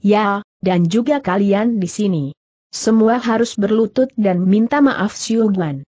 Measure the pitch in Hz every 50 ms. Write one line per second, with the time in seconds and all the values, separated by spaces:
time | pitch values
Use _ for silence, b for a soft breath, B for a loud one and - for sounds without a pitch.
0 | _ 202 208 208 214 202 202 202 208 _ _ _ - 185 185 175 175 170 175 226
1 | 240 254 294 285 277 - 180 202 202 202 196 196 214 240 233 214 185 175 - -
2 | 214 202 185 160 143 139 147 _ _ _ _ _ _ _ - - - - 226 220
3 | 220 220 226 247 233 233 226 226 233 233 - - 202 202 214 220 226 214 _ -
4 | 262 262 _ - 214 196 185 175 180 185 196 208 226 233 - 285 294 277 247 -
5 | 180 214 - - - - 226 226 226 214 202 190 170 156 143 135 139 _